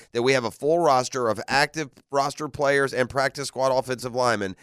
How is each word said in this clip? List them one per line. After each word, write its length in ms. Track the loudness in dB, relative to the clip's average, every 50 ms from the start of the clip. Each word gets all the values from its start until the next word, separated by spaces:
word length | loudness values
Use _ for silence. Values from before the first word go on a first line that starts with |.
| -16 _ -4
that 100 | 0 2
we 100 | 2 2
have 100 | 2 0
a 60 | -2
full 280 | -6 -4 0 0 2 2
roster 500 | 4 4 4 4 2 0 -4 -2 -2 -2
of 100 | -2 -2 -4
active 420 | -2 0 2 2 0 -2 -6 -8 -8 -10 -20 -12 _
roster 380 | -2 -2 -2 -2 -4 -6 -8 -8
players 440 | -4 -2 0 2 2 2 2 2 0
and 140 | 0 -2 0
practice 380 | 0 -2 -2 -2 -2 -6 -10 -8
squad 220 | -4 0 0 2 2
offensive 380 | 0 0 -2 -4 -6 -8 -6 -2
linemen, 400 | 0 2 2 2 0 -2 -4 -8 -10